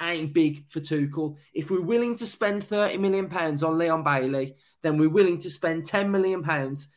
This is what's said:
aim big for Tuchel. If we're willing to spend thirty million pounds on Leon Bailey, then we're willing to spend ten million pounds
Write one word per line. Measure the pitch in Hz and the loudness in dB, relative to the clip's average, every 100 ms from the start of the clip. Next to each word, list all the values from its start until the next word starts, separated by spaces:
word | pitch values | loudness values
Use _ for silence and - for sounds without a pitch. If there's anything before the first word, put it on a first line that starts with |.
aim | 170 170 156 | -4 -4 0
big | 165 151 147 - | 2 2 0 -8
for | 156 | -10
Tuchel. | 147 151 143 156 156 147 _ | -4 -2 0 -2 -6 -8 _
If | - 147 | -10 -2
we're | 185 | -2
willing | 170 233 240 233 | 2 0 0 -4
to | 226 | -8
spend | - 208 202 | -2 -2 -2
thirty | 196 208 208 185 | -2 0 0 0
million | 196 196 190 | 0 0 -2
pounds | 175 160 143 | -2 -2 0
on | 160 160 | 0 2
Leon | 170 160 | 2 2
Bailey, | 147 139 131 139 135 - _ _ | 2 2 2 -2 -4 -8 _ _
then | 160 151 | 0 4
we're | 156 | 4
willing | 185 190 170 | 6 4 2
to | 160 | -6
spend | - 165 165 156 | -4 -2 -2 -2
ten | 202 202 | 0 2
million | 196 190 180 | 2 2 0
pounds | 156 151 135 143 - | -2 -2 -2 -6 -12